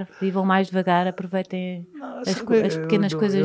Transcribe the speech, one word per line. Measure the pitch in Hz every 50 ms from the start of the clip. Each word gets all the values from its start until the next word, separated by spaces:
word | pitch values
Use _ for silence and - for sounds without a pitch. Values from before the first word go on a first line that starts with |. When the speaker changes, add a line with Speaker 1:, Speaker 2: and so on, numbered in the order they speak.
| 190
Speaker 1:
devagar. | - - -
Vivam | 190 196 180 196 190
mais | 190 190 190 190 185
devagar. | 180 190 175 185 175 175 180
Aproveitem | 185 180 - 185 175 185 190 185 - - 185 180 185 180 175 180 - -
Speaker 2:
Não, | 294 269 254 - -
Speaker 1:
as | - 190
Speaker 2:
sabe, | 190 - -
Speaker 1:
co-, | - 233
as | 220 214 208 -
Speaker 2:
eu | 160 160
Speaker 1:
pequenas | 160 220 202 202 190 160
Speaker 2:
não, | 156
Speaker 1:
coisas | 214 202 196 190 190